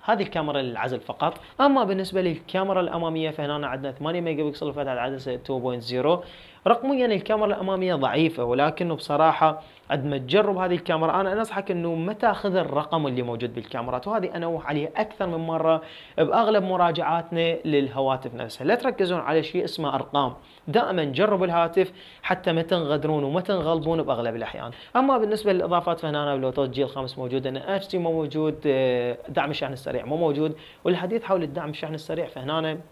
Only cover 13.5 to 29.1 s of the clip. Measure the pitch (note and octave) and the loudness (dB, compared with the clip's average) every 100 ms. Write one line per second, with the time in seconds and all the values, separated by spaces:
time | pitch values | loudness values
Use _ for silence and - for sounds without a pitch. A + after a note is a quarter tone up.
13.5 | A#2 - B2+ A#2+ B2+ G3+ A3 F3+ E3+ E3+ | -6 -8 -8 -4 -4 -2 -2 -2 -4 -4
14.5 | E3 - D3 D3+ - G#3+ - F#3+ E3 E3 | -4 -2 -2 -2 -4 -4 -4 -4 -4 -4
15.5 | E3 D#3+ D#3+ D#3 - - - D#3+ G#3 A3 | 0 4 2 0 -18 -10 0 4 4 4
16.5 | G#3+ F#3 F#3 F3 D#3+ D3+ E3 E3 E3+ E3 | 4 2 2 2 2 0 0 0 0 0
17.5 | E3 D#3+ D3 C3+ A2+ C3+ C3 B2+ A#2 A#2 | 0 2 2 2 0 0 0 -4 -8 -10
18.5 | - C3+ A#3+ C4 G#3+ F#3 F3 B2 D#3+ D#3 | -4 0 2 2 0 0 0 2 2 2
19.5 | F#3 - - D3 C3+ C3+ C#3+ C3 B2 - | -2 -4 -2 0 0 0 0 0 -2 -20
20.5 | - - G#3+ C#4 F#3 D3 C3+ G#3+ G3 F3+ | -16 0 2 2 0 0 2 2 4 2
21.5 | E3+ E3 F3 F#3 - - - - F3+ F3+ | 2 2 4 2 0 -20 -12 -2 0 2
22.5 | E3 E3 F#3 D3+ D3 D#3 D#3 C#3 D#3+ F3+ | 0 2 0 2 0 2 0 0 -2 0
23.5 | F#3+ D#3 E3 D3+ E3 C3+ A#2+ A#2 A2+ A2 | 0 2 0 2 0 0 0 0 -2 -6
24.5 | - A#2 A#2 - B3 C4+ B3+ G#3+ G#3 G#3 | -8 -12 -12 -4 0 2 2 2 0 2
25.5 | F#3 E3+ F3 E3+ E3 D#3 D3 D3 C#3 C3 | 2 2 0 0 -2 -2 -2 0 0 0
26.5 | B2+ C3+ B2 C3+ C3+ C3 - B2+ C3+ C3 | 0 -2 0 -2 -2 -8 -6 -4 -2 -2
27.5 | C3 - G3 G3 F#3 E3+ D#3+ D3+ D3+ D#3 | -6 -4 -4 -2 -2 0 0 -2 0 -2
28.5 | D#3 D3+ C3 C3 B2 B2 | 0 0 2 4 2 0